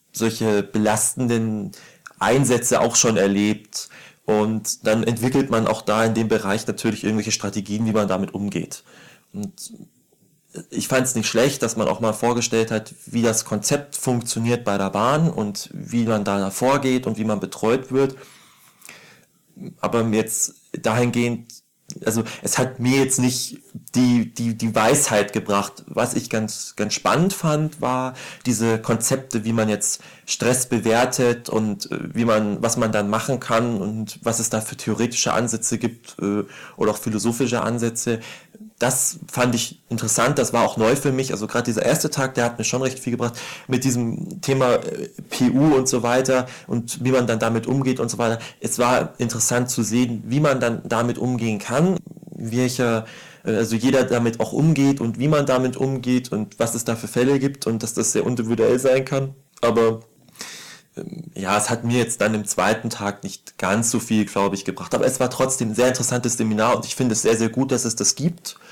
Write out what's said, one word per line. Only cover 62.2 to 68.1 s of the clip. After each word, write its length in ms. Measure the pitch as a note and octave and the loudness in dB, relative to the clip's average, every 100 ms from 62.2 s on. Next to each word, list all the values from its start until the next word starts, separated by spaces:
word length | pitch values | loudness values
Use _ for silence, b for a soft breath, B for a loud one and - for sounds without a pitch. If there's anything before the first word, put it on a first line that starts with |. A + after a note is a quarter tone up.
dann 140 | G#2 | 0
im 100 | G#2+ | 0
zweiten 460 | G#2 - F#2+ A2+ A#2 | -2 0 0 0 -2
Tag 320 | - G#2 G#2 | -6 -6 -6
nicht 360 | G2 - - - | -8 -12 -18 -6
ganz 320 | F#2 G#2 A2+ | 0 0 2
so 100 | A2+ | 0
viel, 240 | - A2 | 0 0
glaub 280 | G2+ G2+ G2 | 2 2 0
ich, 100 | F#2+ | 0
gebracht. 300 | - F2+ E2+ | -4 -8 -4
Aber 120 | - B2 | 0 0
es 140 | - | 2
war 100 | B2+ | -2
trotzdem 400 | - C3 - A2+ | 0 0 0 -2
ein 40 | |
sehr 140 | G#2+ B2 | 2 2
interessantes 480 | B2 A#2+ B2 A#2+ - | 2 0 0 -2 0
Seminar 400 | A2 G#2+ A2+ A2+ | 0 2 2 2
und 80 | |
ich 100 | - | -2
finde 180 | - B2+ | -2 0
es 100 | G#2+ | 2
sehr, 140 | A2+ A2+ | 2 2
sehr 120 | A2+ | 2
gut, 240 | B2+ C3+ | 0 0
dass 120 | B2 | 0
es 120 | A#2 - | 0 -2
das 180 | G2 | -2